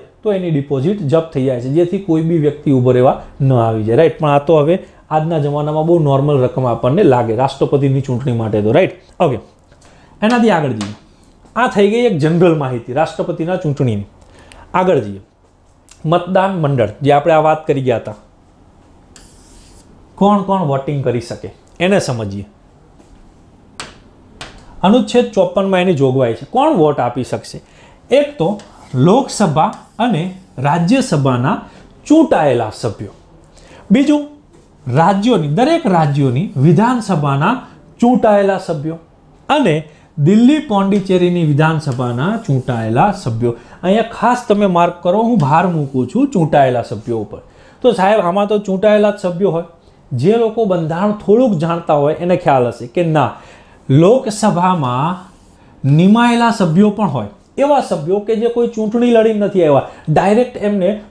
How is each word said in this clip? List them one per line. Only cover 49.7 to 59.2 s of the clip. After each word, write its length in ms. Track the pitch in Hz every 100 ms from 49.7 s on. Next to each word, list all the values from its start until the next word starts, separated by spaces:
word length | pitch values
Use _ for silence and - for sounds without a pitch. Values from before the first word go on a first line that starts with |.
| - _ _ _
જે 240 | 123 160 233
લોકો 280 | 226 214
બંધારણ 480 | 214 175 156 165 208
થોડુંક 420 | 208 - 220 262
જાણતા 400 | 170 165 170 165
હોય 200 | 151 143
એને 220 | - 175 175
ખ્યાલ 300 | 165 135 120
હશે 200 | - 123
કે 180 | 180
ના, 260 | 165 151 120 - - - - - -
લોકસભામાં 1400 | 139 180 262 233 - 214 170 185 180 127 123 156 185 - - - - - - 135
નિમાયેલા 640 | 151 190 220 240 233 233
સભ્યો 400 | 214 175 160 208
પણ 180 | 202 196
હોય, 180 | 131 104 - _ -
એવા 220 | 277 277
સભ્યો 380 | - 175 151 202
કે 180 | 208 214
જે 120 | 233
કોઈ 180 | 233 233
ચૂંટણી 440 | 220 214 233 240
લડી 220 | 226